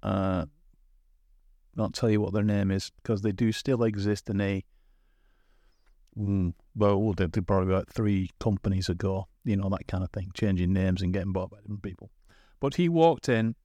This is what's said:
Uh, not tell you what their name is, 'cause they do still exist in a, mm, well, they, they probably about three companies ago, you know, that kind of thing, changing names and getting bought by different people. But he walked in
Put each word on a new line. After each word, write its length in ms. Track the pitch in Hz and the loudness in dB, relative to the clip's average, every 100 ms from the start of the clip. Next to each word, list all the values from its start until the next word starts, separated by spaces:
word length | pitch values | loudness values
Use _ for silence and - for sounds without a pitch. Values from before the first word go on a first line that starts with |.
Uh, 420 | 104 98 95 92 - _ _ _ _ _ _ _ _ _ _ _ _ | 0 0 0 -2 -4 _ _ _ _ _ _ _ _ _ _ _ _
not 200 | - 107 | -4 -4
tell 140 | - 120 | 0 2
you 120 | 107 | 2
what 120 | 101 | 2
their 120 | 101 | 0
name 260 | 104 104 98 | 2 2 2
is, 220 | 98 - _ | 0 -4 _
'cause 200 | - 107 | -4 -2
they 100 | 107 | 0
do 180 | 98 113 | 0 0
still 320 | 110 - 127 | 0 -2 0
exist 480 | 117 104 101 101 - | 0 0 -2 -2 -2
in 100 | 101 | -2
a, 240 | 101 98 - _ _ _ _ _ _ _ _ _ _ _ _ _ _ - | 0 -2 -6 _ _ _ _ _ _ _ _ _ _ _ _ _ _ -6
mm, 380 | 101 98 90 - _ - | 0 0 0 -4 _ 0
well, 360 | 104 101 110 | 2 4 2
they, 140 | 90 90 | 0 0
they 140 | 107 | 0
probably 340 | 90 98 92 | 0 2 2
about 160 | 92 - | 0 -2
three 400 | - 107 98 92 _ | -2 0 0 -2 _
companies 500 | - 98 - 95 95 | -2 0 0 -2 -2
ago, 380 | 90 101 95 95 _ | -2 -2 -4 -8 _
you 140 | - 98 | -2 -2
know, 120 | 95 | 0
that 180 | 98 - | -4 -4
kind 160 | 92 | -6
of 60 | 92 | -6
thing, 180 | - 92 | -6 -10
changing 400 | - 107 92 90 | -4 -2 2 2
names 300 | 95 92 90 | 2 2 0
and 100 | 90 | -2
getting 200 | 95 95 | -2 -4
bought 180 | 92 92 | -4 -6
by 60 | - | -12
different 260 | 101 104 | -12 -10
people. 300 | 101 95 - _ _ - _ _ | -10 -12 -20 _ _ -20 _ _
But 160 | 135 - | -4 0
he 120 | 175 | 2
walked 400 | 170 165 139 - | 6 4 4 2
in 280 | 117 113 - | 2 2 -4